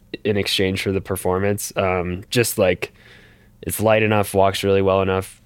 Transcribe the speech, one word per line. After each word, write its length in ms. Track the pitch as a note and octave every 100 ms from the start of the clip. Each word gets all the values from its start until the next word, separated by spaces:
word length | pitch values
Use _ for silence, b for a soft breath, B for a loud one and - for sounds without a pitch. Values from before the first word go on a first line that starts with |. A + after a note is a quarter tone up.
| - -
in 120 | G#2 G2+
exchange 460 | F#2 - F#2+ F#2+
for 100 | -
the 80 | G2
performance. 720 | - F#2+ F#2 F#2 G2+ G#2 - -
Um, 480 | F#2+ F#2 F2 F2+ -
just, 260 | B2+ A2+ -
like, 380 | F#2 F2+ - b b b b b b b
it's 180 | - -
light 220 | G#2+ A2
enough, 300 | G#2+ G#2+ G2
walks 300 | G2 G2 F#2+
really 200 | G2 G2
well 200 | F#2+ F#2+
enough 400 | F#2+ F#2+ F#2+ -